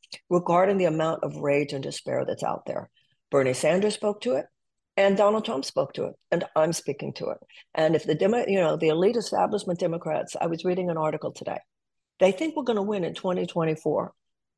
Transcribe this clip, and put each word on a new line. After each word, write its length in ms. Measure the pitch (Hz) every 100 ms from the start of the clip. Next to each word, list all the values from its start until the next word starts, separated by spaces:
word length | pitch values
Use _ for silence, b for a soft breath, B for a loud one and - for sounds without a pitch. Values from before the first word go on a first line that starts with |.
| - B -
regarding 480 | 175 175 175 190 196
the 80 | 180
amount 360 | 156 160 165
of 140 | 156 151
rage 380 | 147 143 143
and 80 | 139
despair 420 | 139 143 - 131
that's 180 | 135 -
out 220 | - - -
there. 220 | - - _ _ _ -
Bernie 220 | 143 131
Sanders 400 | 127 156 180 208
spoke 300 | 202 214 208
to 140 | 240 254
it, 100 | - _ _ _ _ -
and 220 | 196 196
Donald 260 | 208 214
Trump 220 | 214 - -
spoke 260 | - 147
to 120 | -
it, 100 | 139 - -
and 140 | 170 - -
I'm 160 | 160
speaking 400 | 160 - 139 143
to 140 | - -
it. 100 | - - B B
And 200 | - 160
if 100 | 160
the 100 | -
Demo-, 320 | 160 196 240 -
you 100 | 196
know, 200 | 165 156
the 100 | 165
elite 280 | 156 190 233
establishment 640 | 185 196 185 208 190 175
Democrats, 560 | 180 170 170 156 - -
I 60 | 170
was 180 | 165
reading 240 | 180 180 180
an 80 | 165
article 360 | 156 151 151
today, 260 | - - - - _ _ _ _ -
they 120 | 190
think 240 | 190 320 302
we're 60 |
gonna 200 | 247 214
win 220 | 196 208
in 80 | 165
twenty 320 | 156 190 180
twenty-four 720 | 180 180 160 156 156 151 - - _ _ _